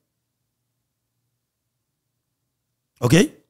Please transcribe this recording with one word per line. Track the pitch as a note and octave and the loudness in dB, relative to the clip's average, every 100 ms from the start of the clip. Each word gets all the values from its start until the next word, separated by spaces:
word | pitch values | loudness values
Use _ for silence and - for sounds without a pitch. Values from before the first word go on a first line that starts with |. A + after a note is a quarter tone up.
| _ _ _ _ _ _ _ _ _ _ _ _ _ _ _ _ _ _ _ _ _ _ _ _ _ _ _ _ _ - | _ _ _ _ _ _ _ _ _ _ _ _ _ _ _ _ _ _ _ _ _ _ _ _ _ _ _ _ _ -8
oke? | A#2+ D#3 D4 - | -2 0 0 -6